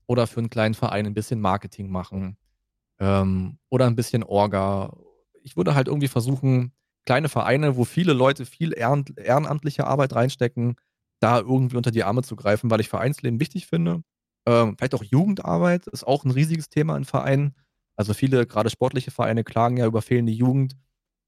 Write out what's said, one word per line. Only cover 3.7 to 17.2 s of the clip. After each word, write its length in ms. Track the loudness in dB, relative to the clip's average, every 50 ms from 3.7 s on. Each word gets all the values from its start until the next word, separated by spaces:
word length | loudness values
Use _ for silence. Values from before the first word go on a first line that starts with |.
| 2 2 4
ein 80 | 4 2
bisschen 300 | 0 -2 -2 -2 -4 -2
Orga. 720 | 0 2 2 2 2 2 0 0 0 -2 -2 -4 -8 -10 -16 -20 _ _ _ _ _ _ _ -20
Ich 120 | -10 -4
würde 200 | -2 0 2 2
halt 100 | 2 2
irgendwie 220 | 0 0 -2 -2 -2
versuchen, 640 | -2 -2 -2 -2 -2 0 2 2 2 2 0 -4 _ _ _ _ _ _ -2
kleine 220 | 0 0 2 0 0
Vereine, 480 | -2 -2 0 2 2 2 2 2 2
wo 80 | 2 0
viele 280 | 0 0 0 2 2
Leute 320 | 4 4 4 2 2 0 -6
viel 280 | -12 -6 -6 -4 -4
Ehren-, 320 | -4 -2 0 0 0 0 -2 -6 -10
ehrenamtliche 680 | -6 0 0 2 2 0 -2 -4 -4 -6 -6 -4 -2 -2
Arbeit 280 | 0 0 0 0 0 2
reinstecken, 580 | 0 0 0 0 -2 -2 -2 -2 -2 -2 -2 -4 -6 _ _ _ _ _ _ _ 0
da 180 | 2 4 4 2
irgendwie 380 | 2 2 0 2 2 0 0
unter 160 | -2 -2 0
die 100 | 0 0
Arme 200 | 0 0 0 -2
zu 120 | -2 -4 -8
greifen, 360 | -4 0 0 0 2 2 0
weil 100 | 2 0
ich 80 | 0 -2
Vereinsleben 500 | -4 -4 -2 -2 -4 -4 -4 -4 -2 -2
wichtig 260 | -4 -4 -6 -10 -8 -4
finde. 340 | -4 -2 -2 -2 -4 -4 -8 _ _ _ _ _ _ _ 0
Ähm, 300 | 2 4 4 4 2 0
vielleicht 180 | -4 -4 -4 -4
auch 80 | -4 -2
Jugendarbeit 840 | 0 2 2 2 2 0 -2 -2 -2 0 2 2 2 2 0 -2 -8
ist 160 | -14 -6 -2
auch 200 | -2 0 0 0
ein 60 | 0
riesiges 360 | 2 2 2 0 0 -4 -6 -4
Thema 260 | -2 -2 0 0 -2
in 80 | -4 -4
Vereinen. 500 | -4 -4 -2